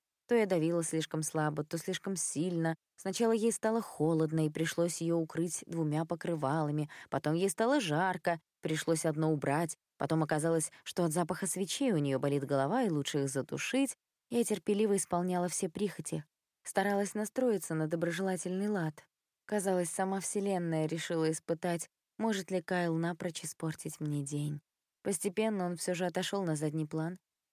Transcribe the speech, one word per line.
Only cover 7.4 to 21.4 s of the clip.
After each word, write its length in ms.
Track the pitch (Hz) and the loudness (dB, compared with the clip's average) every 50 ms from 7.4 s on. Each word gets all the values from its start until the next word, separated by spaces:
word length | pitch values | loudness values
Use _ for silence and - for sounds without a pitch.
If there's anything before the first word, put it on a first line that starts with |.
| 190 196 | 2 0
стало 280 | - - 226 247 285 294 | 2 2 2 4 4 2
жарко, 640 | 214 160 147 160 185 190 175 160 - 180 170 165 _ _ _ _ | 2 2 2 2 2 2 0 0 0 0 0 0 _ _ _ _
пришлось 420 | - 165 156 151 - - 165 160 - | -4 -2 -2 -2 2 0 0 2 2
одно 260 | 160 147 156 156 156 | 0 0 2 2 2
убрать. 440 | 156 143 - 151 139 160 170 160 - _ _ _ _ - | 2 2 0 0 0 0 0 -2 -6 _ _ _ _ -4
Потом 240 | - 147 160 160 | 0 2 2 2
оказалось, 500 | 156 147 160 151 151 165 165 160 151 - - - - | 2 2 0 0 2 2 2 2 0 -2 -8 -14 -14
что 200 | - - 190 175 | -8 -2 0 0
от 80 | 165 | 2
запаха 340 | 151 180 170 160 185 - 196 | 2 0 0 0 -2 -4 -4
свечей 460 | 180 - 185 202 - - - 277 254 | -4 -2 -4 -4 -4 -2 0 0 2
у 60 | 196 151 | 2 2
нее 200 | 143 139 135 127 | 2 2 0 2
болит 260 | 143 143 143 143 135 | 2 2 0 0 0
голова, 380 | 131 143 135 135 143 208 262 | 0 2 2 2 2 2 2
и 80 | 247 196 | 2 2
лучше 320 | 160 147 139 - - 143 | 2 0 0 0 0 0
их 60 | 139 135 | 0 0
затушить. 680 | 131 135 127 - - 139 - - - 269 277 - - _ _ _ _ _ _ - | -2 -2 -4 -4 -6 -6 -4 0 2 2 2 2 -2 _ _ _ _ _ _ -4
Я 160 | 233 240 233 | 0 0 2
терпеливо 520 | - 214 190 - - 208 202 220 202 202 | 2 0 -2 0 0 2 2 4 4 2
исполняла 520 | 190 - - 180 175 180 180 180 175 175 180 | 2 0 0 0 0 2 2 2 0 0 0
все 200 | - - 196 170 | -2 -2 -4 -4
прихоти. 560 | - - 214 185 - - 160 - 165 156 151 _ _ _ _ _ _ _ - | -2 -2 -2 -2 -2 -4 -8 -6 -6 -6 -8 _ _ _ _ _ _ _ -12
Старалась 500 | - - 202 190 202 202 196 202 196 - | -2 0 0 2 2 2 0 0 -2 -2
настроиться 600 | 214 214 - - 262 254 247 214 185 - - 160 | -4 -4 -2 -2 0 2 2 2 0 -2 -2 -2
на 120 | 156 156 | -2 0
доброжелательный 840 | 151 170 165 165 170 165 175 190 190 185 170 - 180 185 190 202 208 | -2 0 -2 -2 -2 -2 -2 0 -2 -2 -2 -2 -4 -2 -2 -2 0
лад. 380 | 208 185 160 156 151 - - _ _ _ _ _ _ _ _ | 0 0 -2 -2 -4 -8 -20 _ _ _ _ _ _ _ _
Казалось, 440 | - 214 208 180 196 185 180 175 175 | -2 -2 0 2 2 2 2 0 0
сама 280 | - - 190 190 190 196 | -2 -2 -2 0 -2 -2
Вселенная 640 | 180 - - 208 196 202 190 180 175 165 160 156 156 | -4 -2 -2 -2 0 0 0 0 0 0 0 0 0
решила 440 | 156 165 165 - - 170 160 160 160 | 0 -2 -4 -4 -2 0 2 2 2
испытать, 580 | 160 - | 0 -2